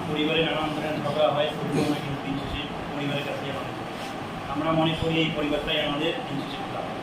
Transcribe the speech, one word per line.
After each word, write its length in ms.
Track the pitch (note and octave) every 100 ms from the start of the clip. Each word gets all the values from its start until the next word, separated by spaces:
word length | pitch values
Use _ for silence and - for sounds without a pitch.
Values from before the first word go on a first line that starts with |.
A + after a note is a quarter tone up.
| D#3+
পরিবারে 300 | D3+ D3+ D#3+ D#3
নানান 220 | D3+ D#3
ধরনের 220 | D#3 D#3 D3+
ঝগড়া 260 | C#3+ D3+ D3+
হয়, 140 | D3 D3+
সেগুলো 260 | D#3 C#3+ D3
আমরা 140 | D3 D3
কিন্তু 160 | C#3 C3+
দিন 100 | - C#3
শেষে 220 | - C#3+ - - -
পরিবারের 320 | C#3+ C#3+ C#3+ C#3
কাছেই 220 | C#3 C#3
আমাদের। 200 | C3+ C3+ - - - - - - - -
আমরা 180 | C#3+ D#3+ D#3+
মনে 140 | D#3+ D#3+
করি 140 | E3 D#3+
এই 80 | D#3 D3+
পরিবারটাই 420 | D3 D3 D3+ D#3 D3
আমাদের 260 | C#3+ D#3+ - -
দিন 120 | C#3
শেষে 180 | - -
খোলা। 180 | - - - -